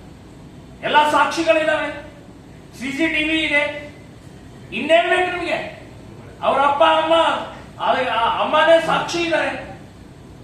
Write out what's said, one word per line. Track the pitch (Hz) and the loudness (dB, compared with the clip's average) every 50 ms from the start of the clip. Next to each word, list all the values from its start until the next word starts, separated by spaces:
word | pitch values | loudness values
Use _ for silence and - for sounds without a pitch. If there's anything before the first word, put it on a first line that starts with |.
| - - - - - - - - - - - - - - - - - | -20 -20 -20 -20 -20 -20 -20 -20 -20 -20 -20 -20 -20 -20 -18 -10 -4
ಎಲ್ಲ | 220 262 294 302 302 | 2 4 4 4 4
ಸಾಕ್ಷಿಗಳಿದಾವೆ, | 294 277 294 302 - 339 320 320 320 311 311 311 302 302 311 294 302 294 294 - - - - - - - - - - - - - - - | 4 2 2 2 0 0 0 2 2 2 2 2 0 -2 -2 -6 -8 -10 -14 -18 -20 -20 -20 -20 -20 -20 -20 -20 -20 -20 -20 -20 -16 -12
ಸಿ | 226 277 | -10 -8
ಸಿ | 269 285 | -4 -2
ಟಿ | 330 320 320 311 311 | -2 -2 0 -2 -2
ವಿ | 311 320 311 311 | -2 -2 -2 -2
ಇದೆ, | 294 294 285 294 294 294 294 294 294 - - - - - - - - - - - - - - - - - | 0 0 0 0 -2 -4 -8 -12 -14 -16 -20 -20 -20 -20 -20 -20 -20 -20 -20 -20 -20 -20 -20 -18 -12 -10
ಇನ್ನೇನ್ | - 285 302 320 339 349 349 | -8 0 2 2 4 4 2
ಬೇಕು | 359 359 359 359 | 0 0 0 -2
ನಿಮ್ಗೆ? | 349 359 339 311 - - - - - - - - - - - - - - - - - - | -2 -4 -4 -4 -4 -4 -6 -8 -12 -16 -20 -20 -20 -20 -20 -20 -20 -20 -20 -20 -12 -4
ಅವ್ರ | - - 269 269 | -2 0 2 4
ಅಪ್ಪ | 277 294 - - 330 | 4 2 4 4 4
ಅಮ್ಮ, | 320 320 320 311 320 330 330 320 294 277 - - - - - - - - - | 4 4 4 2 2 4 4 4 2 0 -2 -6 -10 -14 -16 -18 -18 -12 -6
ಆ, | 160 202 233 254 254 247 | -2 -2 0 0 -2 -2
ಆ | 226 226 233 220 202 - 208 | -2 -2 0 0 0 -2 -2
ಅಮ್ಮನೇ | - 302 302 302 302 330 330 320 | 0 2 2 6 6 6 4 4
ಸಾಕ್ಷಿ | - - - - - - 339 | 2 -2 -2 -2 -4 -4 -4
ಇದ್ದಾರೆ. | 339 330 320 294 277 269 - - - - - - - - - - - - - - - - - - | -2 -2 -2 -2 -2 -4 -6 -8 -12 -14 -16 -18 -20 -20 -20 -20 -20 -20 -20 -20 -20 -20 -20 -20